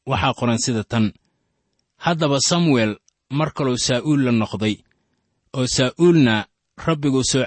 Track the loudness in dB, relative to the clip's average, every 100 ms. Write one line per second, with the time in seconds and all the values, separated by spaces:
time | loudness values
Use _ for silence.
0 | -6 -2 -2 -2 -2 -2 -2 -4 -2 -2
1 | -2 -4 _ _ _ _ _ _ _ _
2 | -4 -2 0 0 0 0 2 2 0 -4
3 | _ _ _ -4 -4 -4 -4 -2 -2 -2
4 | 0 0 2 0 -2 -2 -4 -4 _ _
5 | _ _ _ _ _ -6 -4 0 -2 2
6 | 4 6 4 2 -4 _ _ -8 -4 -2
7 | 0 0 0 0